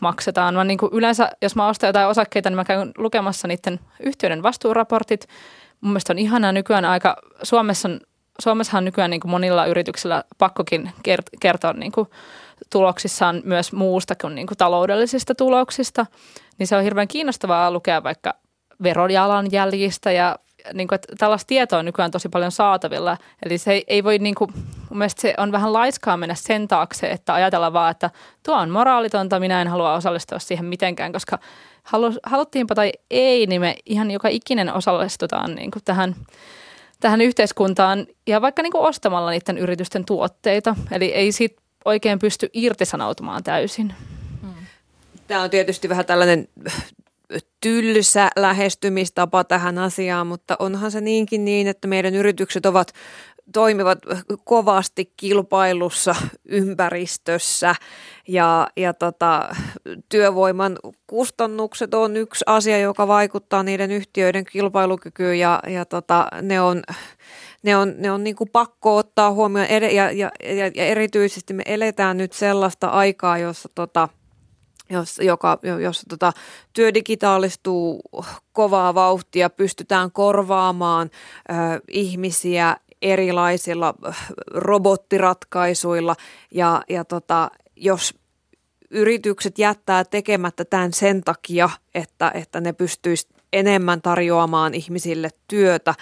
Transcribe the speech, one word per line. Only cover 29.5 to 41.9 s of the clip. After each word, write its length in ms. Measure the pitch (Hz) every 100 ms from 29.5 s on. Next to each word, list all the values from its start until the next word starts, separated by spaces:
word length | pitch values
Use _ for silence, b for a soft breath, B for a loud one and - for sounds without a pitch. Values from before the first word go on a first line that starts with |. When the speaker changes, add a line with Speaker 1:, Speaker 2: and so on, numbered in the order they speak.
| 180
Speaker 1:
en 60 | 175
halua 260 | 175 165
osallistua 440 | 165 180 170 - -
siihen 260 | - 170
mitenkään, 480 | 175 180 185 175 165
koska 260 | 196 - 190 B B B B
halu-, 380 | - 220 233 233
haluttiinpa 520 | - 269 302 269 233
tai 180 | 214 208 - -
ei, 360 | 254 262 247 202
niin 140 | 180
me 160 | 175 - -
ihan 240 | 214 214
joka 180 | 196 220
ikinen 460 | 233 - 240 175
osallistutaan 800 | 190 190 175 185 - 170 - -
niinku 240 | - - 208
tähän, 320 | - 185 185 180 - B B B B B B B
tähän 200 | 214 220
yhteiskuntaan 840 | 240 233 208 - 196 185 190 196 - _ -
ja 140 | 214
vaikka 220 | 262 277
niinku 220 | 330 339
ostamalla 460 | 311 - 202 175 170
niiden 280 | 170 185 165
yritysten 460 | 180 175 180 190
tuotteita. 720 | 180 190 185 - 214 202 226 202 -
Eli 240 | 180 185
ei 180 | - 202
siitä 300 | 208 226 _ _ _
oikein 340 | -